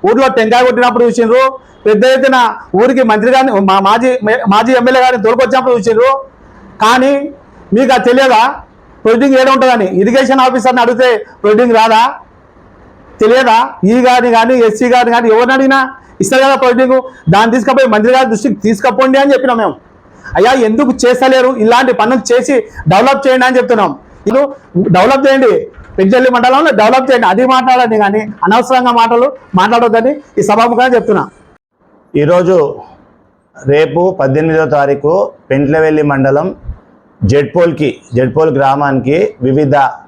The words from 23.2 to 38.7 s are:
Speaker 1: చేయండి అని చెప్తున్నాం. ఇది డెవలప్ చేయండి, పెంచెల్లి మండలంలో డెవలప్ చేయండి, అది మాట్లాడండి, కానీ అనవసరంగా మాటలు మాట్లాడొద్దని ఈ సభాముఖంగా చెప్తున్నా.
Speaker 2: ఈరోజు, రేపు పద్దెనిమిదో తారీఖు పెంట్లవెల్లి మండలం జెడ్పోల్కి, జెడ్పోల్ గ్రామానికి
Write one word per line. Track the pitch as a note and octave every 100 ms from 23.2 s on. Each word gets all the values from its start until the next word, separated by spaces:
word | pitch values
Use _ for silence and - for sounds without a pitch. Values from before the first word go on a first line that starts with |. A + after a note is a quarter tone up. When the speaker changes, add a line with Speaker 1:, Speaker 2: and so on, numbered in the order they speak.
| C4+
Speaker 1:
చేయండి | B3+ B3+
అని | B3+
చెప్తున్నాం. | B3 A3+ F#3 - - - -
ఇది | B3 C#4+ - - F3 G#3
డెవలప్ | F3+ G#3+ C4+ C4+
చేయండి, | C4+ - - - - - -
పెంచెల్లి | F#3+ B3 B3+
మండలంలో | B3 B3 C4+ D#4
డెవలప్ | G#3+ G#3+ B3+ B3+
చేయండి, | B3 G#3+
అది | F#3+ B3+
మాట్లాడండి, | C4 B3+ B3+ A#3+ A3
కానీ | G3+ G#3
అనవసరంగా | G#3+ - F3 A3+ B3 C4 B3
మాటలు | A#3+ A#3 A#3 C4 C4+ -
మాట్లాడొద్దని | F#3 G3+ A#3+ A#3 A3+ A#3 D4 - -
ఈ |
సభాముఖంగా | - G#3 A#3 A#3 B3+
చెప్తున్నా. | A#3+ - F#3+ C3+ _ _ _ _ _ _ _ _ -
Speaker 2:
ఈరోజు, | D3 F3 F3 F3+ C#3+ - - - _ _ _ _ _ - C3
రేపు | C#3+ D#3 D3+ F3+ F#3
పద్దెనిమిదో | C3+ C#3 D#3+ D#3 D#3
తారీఖు | D3 C#3 C#3+ D3 F3+ G3+ - _
పెంట్లవెల్లి | C3 C#3+ D#3 D#3 D#3
మండలం | D3 C#3 C3+ C#3 F3 - - - _ _ _ _
జెడ్పోల్కి, | G2 C#3 C#3+ F3 E3+ D3 D3+ - -
జెడ్పోల్ | A#2+ B2+ C3+ D#3 C3+
గ్రామానికి | C#3